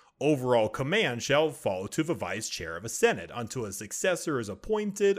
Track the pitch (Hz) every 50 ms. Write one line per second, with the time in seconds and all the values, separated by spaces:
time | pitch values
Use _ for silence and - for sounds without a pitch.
0 | _ _ _ - 127 151 156 131 127 123 123 117 110 107 - - 135 139 185 226
1 | 202 143 120 117 - - 135 147 160 156 135 - - 107 95 92 98 104 - -
2 | 156 165 165 98 98 87 95 107 107 - - - 87 80 82 85 104 113 - -
3 | 226 233 190 104 85 - - 120 117 107 - 131 113 101 95 - 107 98 - -
4 | - 190 175 175 - 175 147 123 113 101 95 - - - 220 214 214 208 196 -
5 | 202 196 196